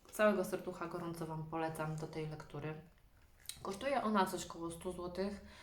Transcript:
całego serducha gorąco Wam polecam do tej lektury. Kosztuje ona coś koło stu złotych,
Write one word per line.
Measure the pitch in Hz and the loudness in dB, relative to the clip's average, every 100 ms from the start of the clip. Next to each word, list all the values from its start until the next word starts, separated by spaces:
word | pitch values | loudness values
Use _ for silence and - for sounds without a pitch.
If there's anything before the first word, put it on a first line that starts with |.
| - | -10
całego | - 214 196 185 | 6 6 6 2
serducha | 185 - 180 170 | 0 -2 -4 -4
gorąco | 175 170 165 160 | -2 -4 -2 -4
Wam | 160 | -4
polecam | 156 165 160 160 156 156 | -2 0 0 0 -2 -2
do | 156 | -4
tej | 160 156 | -4 -4
lektury. | 156 - 147 156 156 - - - - - - - - | -6 -8 -6 -6 -6 -12 -20 -20 -20 -20 -16 -14 -6
Kosztuje | - 196 269 262 | -6 -2 2 2
ona | 214 214 190 | 6 6 6
coś | 180 - | 2 -4
koło | 165 165 | -6 -6
stu | 170 185 | -4 -6
złotych, | 175 175 180 196 202 - - | -4 -4 0 -2 -2 -12 -16